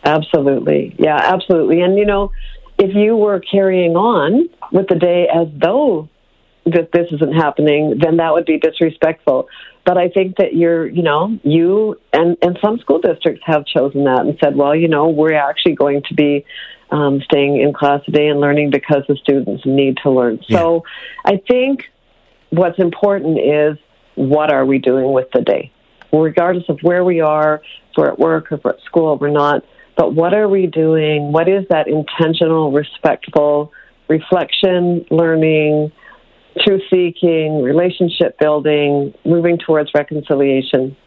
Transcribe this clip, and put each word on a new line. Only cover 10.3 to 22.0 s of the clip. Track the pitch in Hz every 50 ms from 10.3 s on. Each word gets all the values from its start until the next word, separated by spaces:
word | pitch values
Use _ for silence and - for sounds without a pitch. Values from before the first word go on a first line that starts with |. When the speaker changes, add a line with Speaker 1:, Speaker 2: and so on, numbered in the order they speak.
| 185 -
Speaker 1:
that | 196 - -
you're, | 165 170 165 170 165 160
you | 135 - 170
know, | 170 156 147 151 170 208 226 - _
you | 139 151 165 170 175 190 208 220 214 - - _ _
and, | - 147 165 175 175 -
and | - 175 180 180
some | - 208 220 247
school | - - 277 339
districts | 359 - 160 - - 170 - - -
have | - 160 151 147
chosen | - - 156 131 143 139 139 143
that | 139 131 127
and | - 127 147 - -
said, | 147 143 139
"Well, | 143 139 147
you | 160 170 165
know, | 160 147 147 165
we're | 160 147 156 160 156
actually | 151 143 139 151 - - 180 151
going | - 143 143 139 143 139 -
to | -
be, | - 147 147 143 143 143 _ - - - - - _ _ _
um, | - 151 147 143 139 139
staying | 135 - - 143 139 139 143 131
in | 131 147
class | 139 - 147 139 143 143 143
today | - 151 147 147 151
and | 147 143
learning | 147 143 143 147 147 143
because | 135 139 - - 151 139 139 -
the | 143
students | 135 _ - 139 139 123 - 101 135 -
need | 135 135 139 139 135 131 - -
to | 143
learn." | 131 127 123 120 113 117 - -
Speaker 2:
Yeah. | 113 175
Speaker 1:
So | 170 165 170 165 165 - - - - - - - -
I | - 202 196 - -
think | 247 247 254 269 277 254 - - _ _